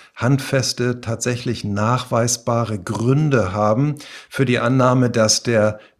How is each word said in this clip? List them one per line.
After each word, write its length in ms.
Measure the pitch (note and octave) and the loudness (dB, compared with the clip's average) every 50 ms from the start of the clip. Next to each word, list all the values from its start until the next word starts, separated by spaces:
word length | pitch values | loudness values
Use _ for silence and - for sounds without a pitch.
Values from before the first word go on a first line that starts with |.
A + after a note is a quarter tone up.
| - - _ | -20 -20 _
handfeste, 840 | - A#2 B2 C#3 C#3 C3+ - C#3 C3+ B2 - - - B2 B2 B2 B2 | -2 2 2 2 2 0 0 -2 -2 0 -2 -4 -2 -2 -2 -2 -4
tatsächlich 640 | - A#2 A2+ A2 - B2 B2 A#2 - C3 A2+ - - | -6 -8 -6 -4 -4 -4 -4 -4 -4 -6 -6 -4 -4
nachweisbare 1160 | G#2+ G2+ G2+ G#2 A2+ B2 B2 A#2+ - B2+ A#2 A#2 A#2+ - - - B2 A#2 A#2 A#2 A2+ A2 G2 | -4 -2 0 0 0 0 0 -2 -2 0 0 0 0 -2 -4 -2 -2 -2 -2 -2 -2 -4 -8
Gründe 720 | F2 - A2 G#2 A2+ B2 C3+ D3 D#3 D3+ C3+ A#2+ G2+ F#2 F#2 | -6 -6 -6 -2 0 2 2 2 2 2 2 2 0 0 0
haben 420 | G#2 G#2 G#2+ A2 B2 C#3+ D3+ C#3+ D3 - - - - - - | 0 2 2 2 2 0 -2 -2 -6 -10 -18 -20 -20 -20 -12
für 160 | - - C3+ | -4 -2 0
die 140 | B2 A#2+ A2+ | 0 0 0
Annahme, 520 | A#2 A#2 C3 C3 B2+ B2+ B2+ C3 B2+ A#2+ | 0 2 2 4 4 4 4 4 2 2
dass 320 | G#2+ A#2 A2 G#2+ - - - | 2 2 2 2 2 0 0
der 360 | A#2+ A#2 G#2+ G#2 G#2+ G#2+ - - - _ | 0 2 2 2 2 0 -4 -14 -18 _